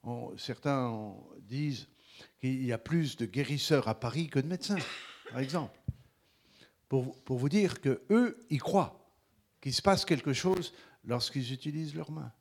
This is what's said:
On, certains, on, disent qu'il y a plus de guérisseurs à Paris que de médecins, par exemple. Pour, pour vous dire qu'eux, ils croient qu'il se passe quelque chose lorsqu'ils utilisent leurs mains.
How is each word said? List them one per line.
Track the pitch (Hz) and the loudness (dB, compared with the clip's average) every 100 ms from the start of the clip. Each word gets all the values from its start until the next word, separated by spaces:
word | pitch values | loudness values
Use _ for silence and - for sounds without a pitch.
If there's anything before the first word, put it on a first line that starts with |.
On, | - 120 123 - | -8 -8 -8 -10
certains, | - 120 147 139 123 | -8 -4 0 0 0
on, | 110 107 98 - - | -4 -8 -12 -18 -20
disent | 95 131 151 120 - _ _ - - _ | -10 -4 -2 -4 -10 _ _ -20 -20 _
qu'il | 131 131 | -2 0
y | 127 | 0
a | 113 | -2
plus | - 170 147 - | 0 2 2 -2
de | 120 | -4
guérisseurs | 139 139 143 - 147 110 | -2 -2 -2 4 4 4
à | 110 | -2
Paris | 120 143 165 | -2 -2 0
que | 139 | 0
de | 139 | 0
médecins, | 180 - 196 123 - - - - | -4 -2 -2 -2 -10 -14 -16 -10
par | 123 | -4
exemple. | 135 165 135 - - - - _ _ _ _ _ - _ _ | -2 -2 -4 -6 -8 -8 -16 _ _ _ _ _ -20 _ _
Pour, | 135 127 - | -2 -2 -10
pour | - 127 | -6 0
vous | 143 | 2
dire | 202 190 - | 4 4 2
qu'eux, | 139 131 - 220 247 - - | 0 0 4 6 6 0 -2
ils | 147 | -2
croient | - 196 143 - _ _ _ _ _ _ | 2 2 2 -4 _ _ _ _ _ _
qu'il | 135 | -4
se | 123 | 2
passe | - 190 | 4 4
quelque | - 147 143 | 4 2 2
chose | 131 180 185 175 - - _ | 0 2 2 -2 -12 -20 _
lorsqu'ils | - 123 - 143 123 | -4 -2 -2 -4 -4
utilisent | 131 151 151 156 151 | -6 -6 -6 -6 -8
leurs | 147 | -10
mains. | 156 127 - | -10 -12 -14